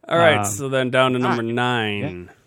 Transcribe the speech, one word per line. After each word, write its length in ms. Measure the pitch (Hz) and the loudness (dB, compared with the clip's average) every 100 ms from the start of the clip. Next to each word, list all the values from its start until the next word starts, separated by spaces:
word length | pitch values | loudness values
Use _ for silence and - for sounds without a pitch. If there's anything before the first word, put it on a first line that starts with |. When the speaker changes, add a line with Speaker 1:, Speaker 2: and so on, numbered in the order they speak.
| - | -2
Speaker 1:
All 100 | 160 | 2
right. 200 | 170 139 | 4 4
Speaker 2:
Um, 80 | 101 | 0
Speaker 1:
So 240 | 104 135 | -4 -4
then 220 | 135 131 | -2 0
down 200 | 131 131 | 2 2
to 80 | 127 | 2
Speaker 2:
ah, 20 | |
Speaker 1:
number 200 | 127 - | 0 -2
nine 840 | 117 120 123 120 110 101 98 90 90 _ | -2 -2 0 0 -2 -4 -6 -8 -16 _